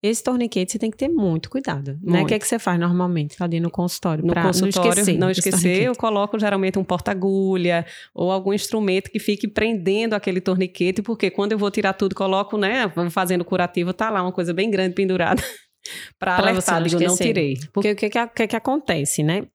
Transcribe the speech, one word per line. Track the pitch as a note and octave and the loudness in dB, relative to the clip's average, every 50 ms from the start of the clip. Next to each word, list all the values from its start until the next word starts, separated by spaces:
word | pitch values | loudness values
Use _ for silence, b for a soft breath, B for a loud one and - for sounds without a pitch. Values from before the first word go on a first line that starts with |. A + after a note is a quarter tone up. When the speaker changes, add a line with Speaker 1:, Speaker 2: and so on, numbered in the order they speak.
Speaker 1:
esse | - G#3 A#3 A3+ - | 0 0 -2 0 0
torniquete | C4 B3+ B3 A#3+ A#3 - F#3+ F#3 - | -2 0 0 0 0 0 -2 -2 -2
você | - G#3+ | -2 -4
tem | - A3+ | -4 -4
que | G#3+ | -2
ter | - C4+ C#4 | -2 -2 0
muito | E4+ D#4 G#3 F#3 D#3+ D#3+ - - | 2 2 2 2 0 0 -2 -4
cuidado, | - C4 C4 - D#3+ C#3+ C#3+ C#3 C3+ D3+ | -8 -6 -4 -4 -4 -4 -4 -6 -8 -8
né? | F#3+ - F3 F3+ | -2 2 2 4
Speaker 2:
Muito. | F#3+ | 4
Speaker 1:
O | F#3+ | 2
que | |
é | A3+ G#3+ | 2 0
que | G#3 - | 0 -2
você | A#3+ A3+ | -2 0
faz | - G3 F3 E3+ | 0 0 0 2
normalmente | E3+ F3 F3 F3+ F3+ F3+ F3+ D#3+ D3 D3 - - | 2 2 2 2 2 0 0 0 -2 -4 -4 -4
ali | F3+ F3 E3 E3 | -4 -2 0 0
no | E3+ E3+ | -2 -2
consultório | - - F3 F3+ - - - F3+ D#3+ D#3 E3+ | -2 -2 -2 -2 -4 -2 -2 -2 -2 0 0
Speaker 2:
No | E3+ | 2
Speaker 1:
pra | E3+ F3 E3+ | 2 4 4
não | F#3 | 4
Speaker 2:
consultório, | F3+ F3+ F#3 G3 G3 F#3 F3 - | 4 4 0 2 2 2 2 4
Speaker 1:
esquecer | - F3+ G#3 F#3+ F3 D#3+ | 4 4 4 2 2 2
Speaker 2:
não | F#3 F#3 | 2 2
Speaker 1:
desse | F#3 F#3 | 2 2
Speaker 2:
esquecer, | F3 G3 F#3 F3+ | 0 2 2 2
Speaker 1:
torniquete? | E3+ F3+ F3+ F#3+ A3+ | 2 4 4 4 2
Speaker 2:
eu | B3+ B3 | 2 0
coloco | - - A3+ G#3+ G3+ G3+ G#3 - A3 | 0 0 0 2 0 0 0 0 0
geralmente | G#3+ G#3 G3+ G3 G3 F#3 F#3+ G3 | 0 0 2 2 0 0 0 -2
um | F#3+ | -2
porta-agulha | - F#3 F3 - - G3+ F#3+ F3+ G3 G3 G3 F#3+ F#3+ F#3+ F#3 F3 F3 E3+ E3+ E3+ B B B B B _ | 0 -2 -2 0 -2 -2 0 0 0 2 2 2 2 2 2 2 2 2 0 0 B B B B B _
ou | - E3+ F3+ | -4 0 0
algum | F#3+ F#3+ F#3 G3 G3+ | 0 0 0 0 0
instrumento | G#3 G#3 - - A3 G#3+ G3 F#3 F#3+ G3 - | 0 -2 -2 -2 0 0 2 0 0 -2 -2
que | - G#3+ | -8 -4
fique | - - G#3 G3 - | 0 0 -2 0 -2
prendendo | G#3 - - G#3+ A3+ A3+ G3+ E3+ F#3 G3 G#3+ A3+ A3+ G#3+ | -4 -2 0 0 0 0 0 0 0 0 0 0 0 -2
aquele | G3+ - G3+ F3+ F#3 | -2 -2 -2 -2 -2
torniquete, | F3+ G3 F#3 F3+ F#3+ F3+ - - F3 F3+ F#3 A3 | 0 0 0 0 0 -2 -2 -2 0 0 0 -2
porque | G3+ - A3+ - - F#3 | -2 -4 -2 -2 -2 -2
quando | - - G3 G3+ | 0 0 -2 0
eu | A3 G#3 | 0 0
vou | G3+ G3+ | 0 -2
tirar | G3 A3+ G3 F#3+ | 0 0 0 0
tudo, | F#3+ - G#3 F#3+ F#3 | 0 0 -2 -2 0
coloco, | - F#3+ F#3+ F#3+ F#3+ G3+ G3+ - | -2 0 0 0 0 0 -2 -2
né, | G#3+ G3+ F#3+ A3+ C4 A#3+ F#3+ D#3 | 0 0 0 0 0 -2 -2 -2
vou | E3+ F3 F3 | -2 -2 -2
fazendo | E3 F#3+ F#3 F3 F#3 F3 F3 | 0 -2 0 0 0 -2 0
curativo, | - F#3+ F3+ F3 F3 - F#3 F3 F3+ | -2 0 0 0 0 0 -2 -2 -2
tá | F#3 - A3 A3+ | -2 -2 -2 -2
lá | A3 G3 | 0 -2
uma | F3+ F3+ | -2 -2
coisa | F3+ - F3 E3+ F3 | -2 -2 -2 -2 0
bem | E3+ G3+ A3+ | 0 0 0
grande | G3+ F#3+ F#3+ F#3 F3+ | 2 0 0 0 0
pendurada | - G3 F#3+ F#3 F3+ E3+ - - - B B B B B B _ _ | 0 0 0 2 2 2 2 2 0 B B B B B B _ _
<laughs> | _ - - - - - _ _ | _ -16 -14 -14 -16 -18 _ _
pra | - G3 F3+ | -2 0 2
Speaker 1:
Pra | G3 G#3 G#3+ | 2 4 4
Speaker 2:
alertar, | G3 F#3+ F3+ - F3 | 2 2 2 2 2
Speaker 1:
você | E3 | 2
não | E3 | 2
Speaker 2:
digo, | E3+ E3 F3 | 2 2 2
não | F3 F3+ | 2 2
Speaker 1:
esquecer. | F#3 - A3+ - - | 2 2 0 0 2
Speaker 2:
tirei. | F3 D#3+ C#3+ C3+ B2+ D3 - | 0 0 0 -2 -4 -8 -4
Speaker 1:
Porque | _ G3+ G3+ G#3 | _ 0 0 0
o | G#3 | 0
que | G3+ - G#3 | 0 -2 -2
que | - A#3 | -2 -2
a-, | A#3 | -4
o | A#3 | -2
que | - - A3+ | -2 -2 -2
que | G#3 - | -2 -2
acontece, | A3+ - - C4 D4+ - - F3+ D#3 C#3 C#3+ - - | -4 -2 0 -2 -2 0 -2 -2 -2 0 -2 -2 0
né? | D3+ D3+ E3+ G3+ - - | 0 2 0 0 -4 -8